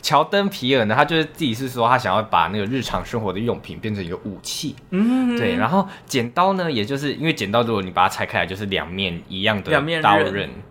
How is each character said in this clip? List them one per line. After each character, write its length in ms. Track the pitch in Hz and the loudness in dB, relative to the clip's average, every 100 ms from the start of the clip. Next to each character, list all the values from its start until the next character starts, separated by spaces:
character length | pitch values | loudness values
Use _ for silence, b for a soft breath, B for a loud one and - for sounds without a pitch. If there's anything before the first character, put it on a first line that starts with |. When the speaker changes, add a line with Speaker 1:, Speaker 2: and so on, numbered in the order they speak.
Speaker 1:
乔 220 | - 151 | 4 2
登 240 | 160 202 196 | 4 2 0
皮 260 | - 123 135 | -2 2 4
尔 80 | 107 | 4
呢， 100 | 110 | 4
他 80 | |
就 140 | 147 165 | 4 2
是 80 | 151 | 0
自 180 | - | -2
己 100 | 151 | -2
是 140 | 113 131 | -2 -4
说 220 | 120 117 | 0 4
他 80 | 127 | 4
想 180 | 110 98 | 4 0
要 60 | |
把 260 | 104 90 82 | 4 2 4
那 100 | 104 | 0
个 40 | |
日 180 | 101 131 | -2 -2
常 220 | 110 - | -2 -4
生 160 | - 123 | -4 -4
活 140 | 104 | -2
的 60 | 92 | -2
用 200 | 117 92 | -2 -4
品 180 | - 82 | -6 -10
变 140 | 110 | -6
成 80 | 101 | -6
一 60 | 85 | -6
个 80 | 92 | -8
武 220 | 107 90 | -8 -10
器。 360 | - - 151 - - | -10 -8 -8 -10 -6
Speaker 2:
嗯。 440 | 180 226 254 254 240 | 0 2 2 0 0
Speaker 1:
对， 220 | 226 85 | 0 0
然 100 | 107 | 2
后 180 | 185 196 B - | 2 0 B -4
剪 240 | 135 117 | -2 -2
刀 220 | 143 185 | 2 2
呢， 180 | 190 170 | 2 -2
也 140 | 123 104 | -2 -2
就 100 | 139 | -2
是 180 | 143 - | -4 -2
因 100 | 156 | -2
为 80 | |
剪 180 | 151 98 | 0 0
刀， 120 | 117 | 2
如 100 | 117 | 2
果 80 | 110 | 0
你 100 | 92 | -2
把 120 | 87 | 2
它 60 | 92 | 2
拆 160 | - 101 | 2 -2
开 140 | 110 | -2
来， 60 | 87 | -2
就 100 | 95 | -4
是 120 | 104 | -2
两 220 | 92 73 | -2 -2
面 320 | 92 95 85 - | -4 -4 -4 -8
一 140 | 92 | -2
样 160 | 104 104 | 0 0
的 60 | |
刀 80 | 92 | 0
刃， 300 | 151 147 165 | 0 0 0
Speaker 2:
两 120 | 110 101 | 4 4
面 100 | 95 | 2
刃。 160 | 98 78 62 - | -2 -6 -10 -18